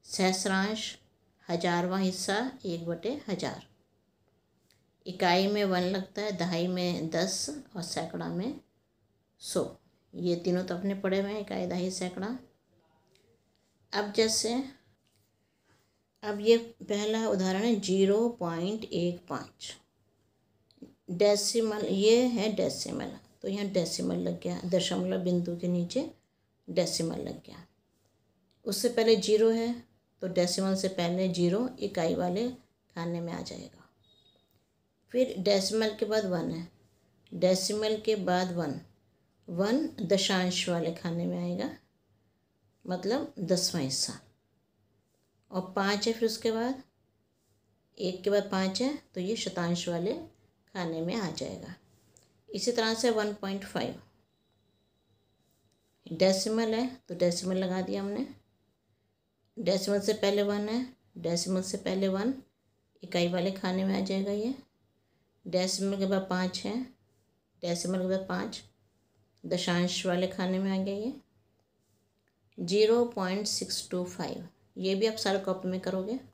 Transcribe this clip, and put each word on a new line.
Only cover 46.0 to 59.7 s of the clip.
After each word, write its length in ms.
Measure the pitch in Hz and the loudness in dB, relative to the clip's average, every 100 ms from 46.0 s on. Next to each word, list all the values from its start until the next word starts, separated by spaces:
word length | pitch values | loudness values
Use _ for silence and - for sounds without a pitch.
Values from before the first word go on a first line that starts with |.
| 220 | 0
है, 60 | |
फिर 120 | 226 226 | 2 0
उसके 260 | 220 226 | 0 -2
बाद 320 | 220 240 262 - _ _ _ _ _ _ _ _ _ _ - | 0 -2 -4 -10 _ _ _ _ _ _ _ _ _ _ -6
एक 260 | 185 185 | -6 -2
के 60 | - | 2
बाद 200 | 202 196 | 2 2
पाँच 300 | 190 190 190 | 0 0 0
है, 160 | 254 294 - | -2 -2 -8
तो 80 | - | -8
ये 140 | 185 220 | -4 -4
शतांश 500 | - 180 170 175 180 | -4 -2 0 0 -2
वाले 240 | 170 180 311 320 _ _ _ _ 196 | -2 -2 -4 -8 _ _ _ _ -6
खाने 260 | 170 165 | -4 -4
में 140 | 170 233 | -2 -2
आ 140 | 180 | -4
जाएगा। 440 | - - - - 185 _ _ _ _ _ _ _ | -4 -8 -8 -14 -18 _ _ _ _ _ _ _
इसी 220 | 196 240 | -4 -2
तरह 220 | 233 220 | 2 2
से 160 | 226 247 | 2 2
वन 220 | 220 208 | 2 0
पॉइंट 300 | 208 196 196 196 | -2 -6 -6 -4
फ़ाइव 300 | 175 120 - - _ _ _ _ _ _ _ _ _ _ _ _ _ _ _ _ _ _ _ - | -4 -4 -6 -16 _ _ _ _ _ _ _ _ _ _ _ _ _ _ _ _ _ _ _ -12
डेसिमल 600 | 165 185 190 214 220 226 | 2 4 4 2 0 2
है, 120 | 220 254 - _ | 0 -2 -4 _
तो 80 | 175 | 0
डेसिमल 420 | 180 175 185 185 | 2 2 -2 0
लगा 240 | 185 185 | 0 -2
दिया 200 | 185 196 | -2 -4
हमने। 240 | 196 208 277 - _ _ _ _ _ _ _ _ _ _ _ - | -4 -4 -6 -10 _ _ _ _ _ _ _ _ _ _ _ -6
डेसिमल 420 | 175 | -2